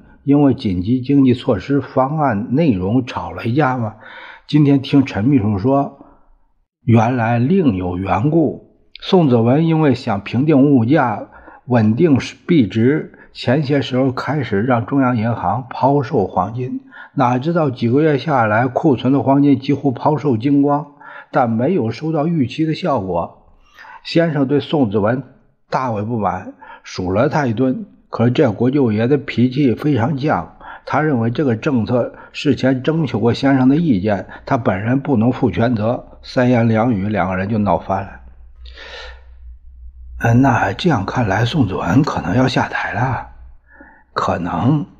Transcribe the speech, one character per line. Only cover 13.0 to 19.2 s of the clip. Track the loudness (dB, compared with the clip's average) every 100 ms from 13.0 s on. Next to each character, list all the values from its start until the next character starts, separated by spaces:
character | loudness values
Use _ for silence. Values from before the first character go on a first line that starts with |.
| -4 -16 -20
前 | -6 -2 0
些 | 0 -2
时 | 0 0
候 | 0
开 | -2 -4 -4
始 | -2 -2
让 | 0 0 0
中 | 0
央 | 0 0
银 | -2 -2
行 | -2 -4 -6
抛 | -2 0 0
售 | 0 -2 0
黄 | -2 -4
金， | -4 -8 -8 -12 -20 -8 -2
哪 | 0 0
知 | -2
道 | 0 -2
几 | 0 0
个 | 2
月 | 2 0
下 | 0 0 2
来， | 0 0
库 | 0 0 2
存 | 2
的 | 0